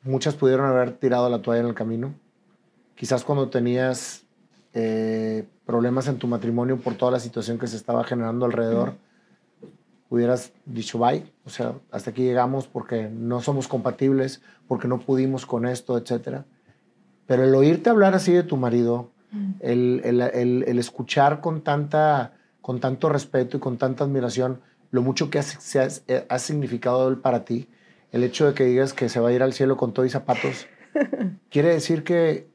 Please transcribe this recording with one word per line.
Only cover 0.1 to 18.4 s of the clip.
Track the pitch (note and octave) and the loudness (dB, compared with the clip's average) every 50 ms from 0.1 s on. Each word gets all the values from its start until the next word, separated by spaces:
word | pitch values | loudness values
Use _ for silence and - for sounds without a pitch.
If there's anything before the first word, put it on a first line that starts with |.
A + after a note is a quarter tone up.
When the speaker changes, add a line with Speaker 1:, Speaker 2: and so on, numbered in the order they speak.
| C3 C3 - D#3 C#3+ | -2 0 0 0 -2
Speaker 1:
pudieron | D3 C#3+ C3 B2+ C3 C#3 | 4 4 4 4 4 4
haber | C#3 C3 B2+ B2 B2 | 4 4 4 2 0
tirado | B2 - - C3 A#2+ B2 B2 B2 | -2 -2 0 0 2 2 2 2
la | A#2+ A#2 | 0 0
toalla | G2 - A#2 A#2 | 0 0 0 0
en | A#2+ A#2+ | 0 -2
el | A#2 | -2
camino. | - A2+ A2+ A2+ A2+ A#2+ C3+ D3 - _ _ _ _ _ _ _ _ _ _ _ _ _ _ _ | -4 -4 -4 -4 -4 -6 -6 -8 -12 _ _ _ _ _ _ _ _ _ _ _ _ _ _ _
Quizás | - - A2+ C3+ B2 B2 | -12 -4 -2 -2 -2 0
cuando | - D3 C#3+ C3+ C3+ | 0 0 0 0 0
tenías, | - B2+ A#2+ A#2+ B2 B2+ B2+ C3 B2+ B2 - - - - _ _ _ _ _ _ _ _ _ _ _ | 0 0 0 2 2 2 0 0 -2 -4 -6 -12 -14 -16 _ _ _ _ _ _ _ _ _ _ _
eh, | A2+ A2+ A2+ A2 A2 A2 A2 A2 A2 A2 A2 A2 A2 G#2 - _ _ _ | -4 -2 -2 0 -2 -2 -2 -2 -2 -2 -4 -4 -6 -6 -10 _ _ _
problemas | - A#2 A#2 A#2 A#2+ B2 C3 B2+ C#3 | -2 0 0 2 2 0 0 0 -2
en | C#3 A#2 | -4 -2
tu | - B2 | -2 -2
matrimonio | A#2+ A#2 G2 A#2 A#2 A#2+ A#2+ B2+ C3 B2 | -4 -2 -2 -2 -2 0 0 0 -2 -2
por | A#2+ B2+ A#2 | -2 -6 -4
toda | G3 - B2+ B2 | 0 0 0 0
la | B2+ | 0
situación | A#2+ A#2 - A#2+ G#2+ A#2 A#2 A#2 | -4 -4 -8 -8 -6 -6 -6 -6
que | B2 A#2 | -6 -6
se | G#2+ A2 | -8 -10
estaba | - - A#2 A#2+ A#2+ | -6 -4 -2 -2 -2
generando | - B2+ A#2+ A#2 A2+ A2+ A#2+ B2+ | -2 -2 -4 -2 -2 -2 -2 -2
alrededor, | B2 A#2 A#2 A#2 A2+ A2+ A#2 A#2+ - | 0 0 0 0 0 2 0 0 -2
Speaker 2:
Ujú. | - - _ _ _ _ _ _ _ _ _ _ _ _ - - - _ _ _ _ _ _ _ | -4 -10 _ _ _ _ _ _ _ _ _ _ _ _ -20 -20 -20 _ _ _ _ _ _ _
Speaker 1:
hubieras | - A#2+ A#2+ A#2+ B2+ B2 B2 - _ _ _ | -2 0 2 2 0 0 -2 -8 _ _ _
dicho, | - B2+ A2+ A2 - - A#2 | -12 -10 -8 -8 -6 -2 0
"Bye, | A#2 B2 C#3+ - - - _ _ _ | 2 2 2 0 -4 -10 _ _ _
o | - | -20
sea, | - - A#2+ A#2+ - - _ _ | -8 -6 -6 -6 -6 -10 _ _
hasta | - - G2 - | -12 -10 -10 -8
aquí | G#2+ A2+ B2+ | -4 -2 -2
llegamos | B2+ B2 B2 B2 B2+ C3 C3+ C3 - | 0 2 2 0 0 0 -4 -6 -6
porque | _ A#2+ G#2+ - B2 A2+ A2 G#2+ | _ -12 -8 -6 -6 -4 -4 -6
no | A2+ A2+ A2+ A#2 A#2+ B2 | -8 -8 -6 -4 -4 -4
somos | A#2 - C#3+ C3+ B2+ - | -2 -2 -2 -2 -4 -4
compatibles, | - C3 G#2 B2+ B2 - C#3 C3+ C3+ C3+ C3 C3 C3+ - _ - - _ _ _ | -4 -4 -2 -2 -2 0 0 2 2 2 0 -2 -4 -10 _ -20 -20 _ _ _
porque | C3 B2 - B2 | -4 -2 -2 -2
no | B2+ B2 | -2 -2
pudimos | A#2+ - C3+ C3 C3 C3+ C3+ C3 B2 | 0 0 0 2 2 0 -2 -4 -6
con | - - A#2+ A#2 | -4 -4 -2 -2
esto", | B2 B2 B2 - - B2 A#2+ | -2 -4 -4 -4 -4 -4 -4
etcétera. | A#2+ - B2 A#2 A#2 B2+ B2+ C3+ C#3+ _ _ _ _ _ _ _ _ _ _ _ _ _ _ _ _ _ | -2 -2 -6 -4 -4 -6 -10 -10 -12 _ _ _ _ _ _ _ _ _ _ _ _ _ _ _ _ _
Pero | C3 B2 C3 | 2 4 6
el | C3+ C3+ | 6 6
oírte | C3+ C3+ D3+ E3+ D#3+ - A#3 | 6 6 6 6 4 4 4
hablar | A#3 A3 G3+ F#3+ G3 | 6 6 6 6 6
así | F#3+ F#3+ - F3 | 4 4 4 4
de | F3 | 4